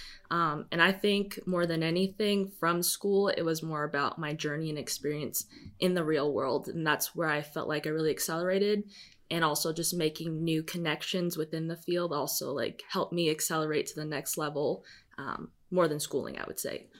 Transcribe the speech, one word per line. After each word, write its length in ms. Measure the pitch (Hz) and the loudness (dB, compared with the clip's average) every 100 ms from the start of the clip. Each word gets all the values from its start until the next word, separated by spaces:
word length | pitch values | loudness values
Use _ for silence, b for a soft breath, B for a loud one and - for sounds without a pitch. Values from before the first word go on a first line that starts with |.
| B B - | B B -2
Um, 380 | 170 165 151 - | 2 2 0 -2
and 80 | 175 | 6
I 120 | 175 | 6
think 480 | 190 208 202 196 - - | 6 2 2 0 -4 -2
more 180 | 180 175 | 2 2
than 160 | 165 | 2
anything 680 | 160 175 190 196 208 202 196 - | 2 2 2 2 2 2 0 0
from 240 | 165 170 | 0 2
school, 460 | 175 - 202 196 202 | 0 0 2 4 4
it 120 | - | 2
was 220 | 165 160 | 0 0
more 200 | 160 151 | -2 -2
about 360 | 147 147 139 - | -2 0 0 -2
my 140 | 151 | -4
journey 360 | 156 151 147 160 | -2 -4 -2 -4
and 80 | 151 | -4
experience 720 | - - 147 147 143 - - B B - | -6 -4 -2 -2 -4 -6 -6 B B 0
in 160 | 180 180 | 2 2
the 80 | |
real 280 | 156 151 147 | 2 2 2
world. 360 | 113 127 131 - | 2 2 0 -2
And 180 | 170 156 | -2 0
that's 300 | 147 - - | 2 0 -2
where 140 | 160 | 0
I 120 | 147 | 0
felt 260 | 147 160 - | -2 -6 -2
like 200 | 151 156 | -2 -2
I 20 | |
really 220 | 156 156 | 0 0
accelerated, 720 | - - 165 180 196 208 208 208 B B B _ | 0 -2 0 2 2 4 2 -2 B B B _
and 120 | 165 | 2
also 300 | 160 147 165 | 2 2 0
just 220 | 160 165 175 | 0 -2 2
making 480 | 156 156 165 160 | 0 0 -4 -2
new 180 | 165 156 | 2 2
connections 760 | 160 180 160 156 - 185 175 156 | 0 -2 -2 -2 -2 0 0 -2
within 300 | 156 160 160 | -4 -4 -4
the 100 | 165 | -6
field 360 | - 175 175 | -2 -2 0
also, 400 | 147 139 - 127 | -2 -2 -2 -2
like, 300 | 135 - - - | -4 -4 -6 -6
helped 260 | 190 - | -2 0
me 160 | 175 165 | 2 2
accelerate 560 | 156 - 160 156 151 - | 2 0 0 0 0 -2
to 80 | - | -6
the 100 | 151 | -6
next 320 | 143 151 - | -4 -4 -4
level, 460 | 151 143 135 190 B B B - | -2 0 0 0 B B B -12
um, 320 | 135 - - - _ | -8 -8 -10 -16 _
more 160 | 180 165 | 2 2
than 120 | 151 | 2
schooling, 380 | - 143 - - | -2 -4 -4 -8
I 60 | - | -8
would 140 | - | -6
say. 280 | - - - | -6 -8 -12